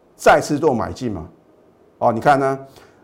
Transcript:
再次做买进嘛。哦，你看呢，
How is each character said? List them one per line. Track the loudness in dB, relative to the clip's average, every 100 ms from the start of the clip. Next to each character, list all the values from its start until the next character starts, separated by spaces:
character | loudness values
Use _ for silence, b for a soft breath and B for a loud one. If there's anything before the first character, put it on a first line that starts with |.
| _
再 | _ 2 4
次 | 2 -2
做 | 0
买 | 0 -4
进 | -8 -8
嘛。 | -8 -12 -20 _ _ _ _ _ _
哦， | -2
你 | 2
看 | 2 2
呢， | 0 -4 b b b b